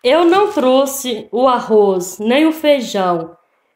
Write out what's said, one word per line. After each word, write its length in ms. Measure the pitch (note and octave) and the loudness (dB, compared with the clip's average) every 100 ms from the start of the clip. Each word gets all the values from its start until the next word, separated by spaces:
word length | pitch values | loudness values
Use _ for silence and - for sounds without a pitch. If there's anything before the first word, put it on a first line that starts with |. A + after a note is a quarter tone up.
Eu 200 | B3 D#4 | 2 2
não 280 | E4+ F#4 G#4 | 4 2 0
trouxe 760 | D#4 B3+ C4 C#4 - B3+ G#3+ - | 0 2 2 0 -4 -8 -8 -6
o 160 | A3 C4 | -2 0
arroz, 680 | A#3+ - G#3+ G3+ F#3+ F3 - | 0 2 2 2 0 -6 -6
nem 280 | G#3+ C4 D#4+ | -2 2 2
o 60 | |
feijão, 840 | D#4 D4+ C#4+ A3+ G3+ F#3 F3 E3 - _ _ _ | 0 0 0 -2 -4 -2 -4 -6 -16 _ _ _